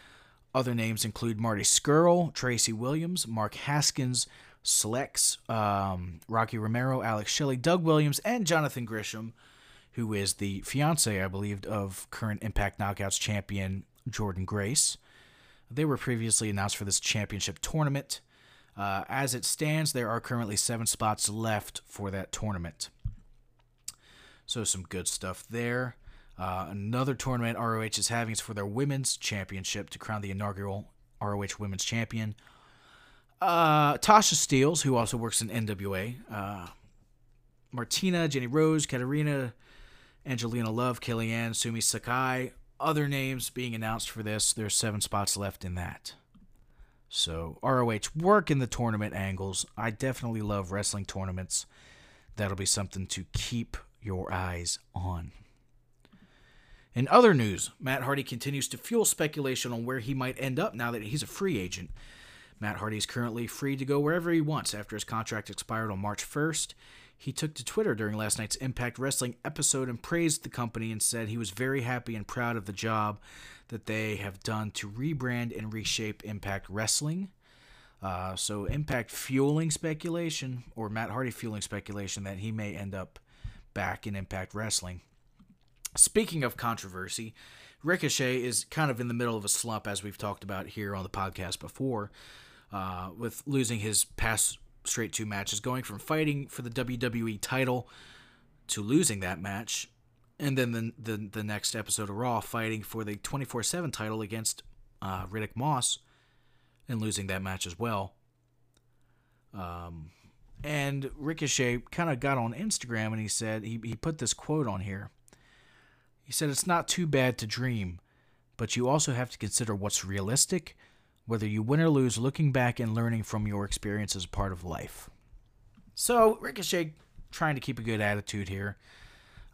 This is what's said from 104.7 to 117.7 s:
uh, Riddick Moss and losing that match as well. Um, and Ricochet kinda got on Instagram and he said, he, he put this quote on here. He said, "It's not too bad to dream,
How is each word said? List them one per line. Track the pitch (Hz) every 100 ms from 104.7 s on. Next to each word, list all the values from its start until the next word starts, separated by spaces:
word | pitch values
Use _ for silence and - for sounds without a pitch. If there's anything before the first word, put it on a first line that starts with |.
| - - -
uh, | 95 92 90
Riddick | 107 107
Moss | 113 143 135 - - - _ _ _ _ _ _ _ -
and | 117
losing | 107 101 95
that | 95
match | 95 92 90
as | 85
well. | 117 104 95 - _ _ _ _ _ _ _ _ _ _ _ _ _
Um, | 95 87 85 87 82 78 - - _ - -
and | 147 147 139 139 135 -
Ricochet | 147 160 143 - 123 123 -
kinda | - 170 123
got | 139 131
on | 117
Instagram | 113 214 - 123 113 110
and | 110
he | 107
said, | - 110 110
he, | 104 113
he | 113
put | 110 165 156
this | 123
quote | - - 156 127
on | 98
here. | 101 98 113 - - - - - - - - _ _ _
He | -
said, | - 151
"It's | 131 185
not | 175 -
too | - 160
bad | 143 127 120
to | 110
dream, | 120 127